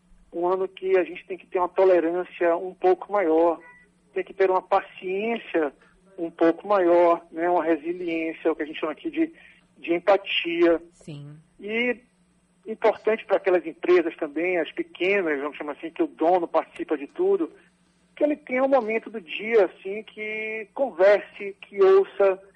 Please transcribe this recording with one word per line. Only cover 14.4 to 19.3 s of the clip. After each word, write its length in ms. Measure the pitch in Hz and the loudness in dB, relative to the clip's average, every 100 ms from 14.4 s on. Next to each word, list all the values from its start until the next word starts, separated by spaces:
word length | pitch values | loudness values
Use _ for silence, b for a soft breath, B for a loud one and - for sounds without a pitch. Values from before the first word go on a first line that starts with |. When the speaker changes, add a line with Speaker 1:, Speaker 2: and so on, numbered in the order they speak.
| 180 180 | -2 -2
Speaker 1:
as 120 | 151 | -4
pequenas, 680 | - 170 - 180 202 165 143 | -8 -12 -4 -2 0 0 -4
vamos 180 | 147 - | -6 -10
chamar 140 | 147 | -12
assim, 180 | - 165 | -12 -14
que 120 | - | -6
o 40 | 160 | -6
dono 420 | - 160 185 165 | 0 2 2 0
participa 480 | 160 - - 165 151 | -2 -4 -12 -6 -6
de 100 | 139 | -6
tudo, 440 | - 185 196 320 b b _ _ _ _ - | -4 0 0 -2 b b _ _ _ _ -4
que 80 | |
ele 120 | 294 294 | -2 -2
tenha 260 | - 254 | -4 -2
um 60 | 269 | 2
momento 420 | 269 214 220 220 | 2 0 -4 -6
do 100 | 214 | -14
dia, 460 | 170 | -12